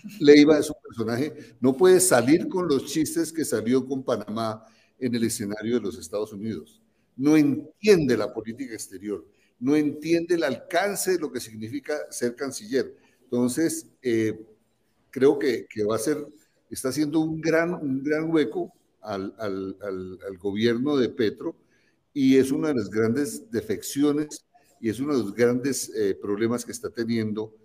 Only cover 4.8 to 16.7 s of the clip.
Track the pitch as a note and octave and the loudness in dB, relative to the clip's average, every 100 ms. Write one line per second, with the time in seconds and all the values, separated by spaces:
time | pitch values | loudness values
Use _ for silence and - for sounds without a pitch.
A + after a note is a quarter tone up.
4.8 | _ - B2+ A#2 A2+ - G2+ G#2 G#2+ A#2+ | _ -8 -4 -2 -2 -2 -6 -6 -4 -2
5.8 | G2+ E2+ E2 G#2 G#2+ G2+ A2 F2+ - _ | -4 -8 -8 -6 -6 -8 -8 -10 -12 _
6.8 | _ _ _ - C#3 D#3 C#3+ B2+ - - | _ _ _ -2 4 6 4 0 -6 0
7.8 | G#3+ F#3 C#3 A2+ G#2 A2+ A2 A#2 B2+ G#2+ | 4 6 6 2 0 -6 -10 -10 -10 -12
8.8 | - F#2 G2+ F#2 - _ _ - B2 D3+ | -14 -12 -8 -8 -10 _ _ -6 0 2
9.8 | D3 D3 D#3 E3+ E3+ E3+ D3 A#2+ - E3 | 2 -2 0 0 2 0 0 -4 -2 0
10.8 | G3+ F#3+ F#3 F3+ D3 B2 A#2 A2 A2 C#3 | 0 -2 -2 0 -2 -8 -10 -12 -10 -10
11.8 | - D3+ - - A#2+ A#2+ C#3 C3 G#2+ C3 | -8 -8 -8 -6 -6 -4 -8 -8 -4 -2
12.8 | - - _ _ _ B2 B2 B2 D#3+ D#3+ | -2 -8 _ _ _ -2 0 0 -2 -2
13.8 | - _ B2+ A2+ A2 - - _ _ _ | -10 _ -2 0 0 -4 -12 _ _ _
14.8 | _ _ _ - C3+ D3 D3 A2 - A2 | _ _ _ 2 4 4 0 -2 -4 -4
15.8 | G#2 A2 D#3 D3 - - _ _ _ | -2 -2 -2 -4 -6 -18 _ _ _